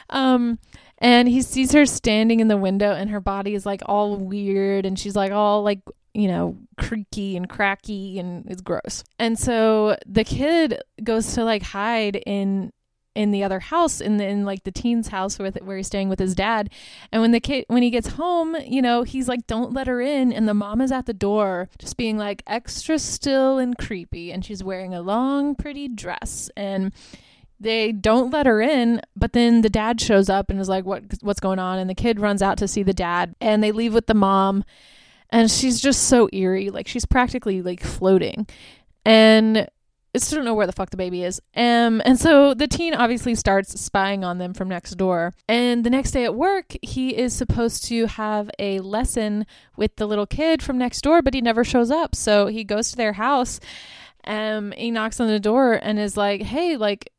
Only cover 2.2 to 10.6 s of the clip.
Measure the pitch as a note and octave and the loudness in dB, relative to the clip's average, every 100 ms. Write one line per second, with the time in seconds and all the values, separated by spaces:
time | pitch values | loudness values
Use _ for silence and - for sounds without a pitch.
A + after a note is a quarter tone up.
2.2 | A3 A3+ A3 G#3 F#3+ G3 G#3 E3 G3+ G#3 | 4 4 4 2 0 0 0 0 -4 -4
3.2 | F#3 G3 G3 G#3 G3+ G3 - G#3 G#3 G3+ | -4 -4 -4 -6 -4 -6 -2 0 0 -2
4.2 | F#3+ G3+ G3+ G3 G3 G3 F#3+ F#3+ G3+ G3+ | -6 -4 -2 0 0 0 -2 -4 -4 -2
5.2 | G3 G3+ G#3 G#3 G#3 G3+ - - _ G#3 | 0 2 2 2 0 -2 -8 -20 _ -2
6.2 | G3+ F3 F3 F#3+ - - - A3 G3+ - | 0 0 -2 -6 -12 -8 -6 -6 -8 -8
7.2 | G3 F3+ F#3 - G3+ G3 - G3+ F#3+ F#3+ | -6 -6 -6 -2 -2 -2 -8 -10 -10 -10
8.2 | F3+ F3 - F#3 F#3 E3+ - - - - | -10 -10 -12 -12 -6 -6 -8 -12 -12 -4
9.2 | A3+ A3+ - A3+ A3 G#3+ G#3+ - - G#3 | -2 -2 0 2 4 4 2 -2 -2 -2
10.2 | A3+ - C#4+ E4+ | -2 -2 2 2